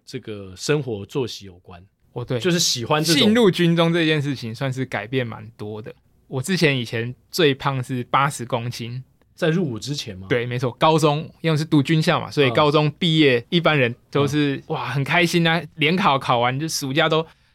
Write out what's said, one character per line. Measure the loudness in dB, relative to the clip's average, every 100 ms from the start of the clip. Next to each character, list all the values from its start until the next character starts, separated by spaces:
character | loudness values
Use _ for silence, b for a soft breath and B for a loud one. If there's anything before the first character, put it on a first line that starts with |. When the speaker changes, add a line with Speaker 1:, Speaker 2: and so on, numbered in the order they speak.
Speaker 1:
这 | -14 -14
个 | -12 -12 -14
生 | -8 -2 -2
活 | -2 -6 -6
作 | -6 -6
息 | -8 -18
有 | -20
关？ | -20 -20 -20 _ _
Speaker 2:
哦， | -10
对。 | -6 -2
Speaker 1:
就 | 0
是 | 2
喜 | 0 -2
欢 | 0 0
这 | 2
种 | 4
Speaker 2:
进 | 4
入 | 6 4
军 | 4 2
中 | 4 2
这 | 2
件 | 0 0
事 | -2
情 | -4 -8
算 | -6 -6
是 | -4
改 | -6 -6 -4
变 | -4 -4
蛮 | -8 -16 -12
多 | -10 -10
的。 | -12 -18 _ _ -10
我 | -8
之 | -2
前 | 2 2 2
以 |
前 | -2 -6 -6 -8 _
最 | 0 2
胖 | 2 -2 -4
是 | -4 -6
八 | -2 0 0
十 | -2
公 | -6 -6 -6
斤。 | -8 -10 -12 -14 _ _
Speaker 1:
在 | -4 0
入 | 0 -2
伍 | -4
之 | -8 -8
前 | -8 -10
吗？ | -4
Speaker 2:
对， | -2 -2
没 | -4
错， | -4 2
高 | 2 4
中， | 4 0 -6 -6
因 | -2
为 | -2
是 |
读 | 2 2
军 | 4 2
校 | 2 0
嘛， | 0
所 | 2
以 | 2
高 | 4 4
中 | 4 2 0
毕 | 0 4
业， | 4 4
Speaker 1:
嗯。 | 0
Speaker 2:
一 | 0
般 | 2 2
人 | 2 -2 _
都 | -2 0
是， | 0 0 -2
Speaker 1:
嗯。 | -6
Speaker 2:
哇， | -8 -4
很 | -4
开 | 0 2 2
心 | 2
啊， | 2 0 -4
联 | -2 0 2
考 | 2 2
考 | 0 0
完 | 0 -2
就 | -4
暑 | -6 -2
假 | 0 2
都 | 0 -2 b b